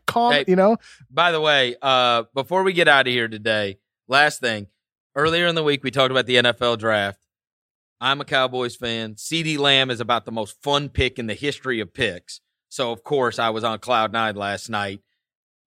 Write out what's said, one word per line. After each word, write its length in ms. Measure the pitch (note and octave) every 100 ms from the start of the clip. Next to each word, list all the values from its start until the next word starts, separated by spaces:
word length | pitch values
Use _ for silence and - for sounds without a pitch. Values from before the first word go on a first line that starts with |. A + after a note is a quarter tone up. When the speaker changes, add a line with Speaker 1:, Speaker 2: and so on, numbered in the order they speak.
| -
Speaker 1:
com-, 240 | A#3+ A#3
Speaker 2:
Hey, 140 | D3 C#3
Speaker 1:
you 80 | F#3
know? 220 | G3 A3+ - - -
Speaker 2:
by 220 | C3+ F3
the 80 | D#3+
way, 340 | D#3 C#3+ B2 B2
uh, 420 | C#3 C3 B2 A#2+ A2+
before 300 | C#3 C3+ F#3
we 80 | F#3+
get 160 | F3 D#3
out 200 | C#3+ C3
of 40 |
here 160 | B2 A2+
today, 520 | A2 A2 G#2+ G2+ G2 _ _ -
last 320 | C3 D3 -
thing. 280 | B2 G#2+ G2+ _ _ _ _ C#3
Earlier 320 | D#3 E3 F3
in 80 | E3
the 100 | D3+
week, 180 | C#3
we 80 | C3
talked 200 | B2+ C3
about 160 | C3 A#2+
the 100 | B2
N 80 | A#2+
F 160 | A#2
L 160 | A#2+ A2+
draft. 420 | A2+ G#2+ G2 G2 _ _ _ _ _ _ _ -
I'm 180 | B2+ C#3+
a 60 | C#3
Cowboys 500 | C#3+ B2+ B2+ B2 A#2+
fan. 400 | A#2+ A2+ A2+ A2
CeeDee 420 | - E3 D#3+ D3+
Lamb 320 | C#3+ C3+ C3
is 120 | A#2
about 240 | A2+ A#2 -
the 60 |
most 300 | A2+ G#2 -
fun 280 | C#3+ C#3+ C#3+
pick 280 | C#3 C3 -
in 100 | A2+
the 60 |
history 460 | G#2 C#3+ C3+ C3 A#2
of 140 | G2
picks. 480 | - A2+ F2 - - _ _ _
So, 240 | - A#2+
of 140 | A#2 -
course, 340 | D3 B2 A2+
I 120 | A#2
was 120 | A2
on 160 | A2+ A2
cloud 320 | - A#2+ A2
nine 240 | A2+ A2 G#2
last 340 | G2+ G2 -
night. 300 | G#2+ G2+ G2+ _ _ _ _ _ _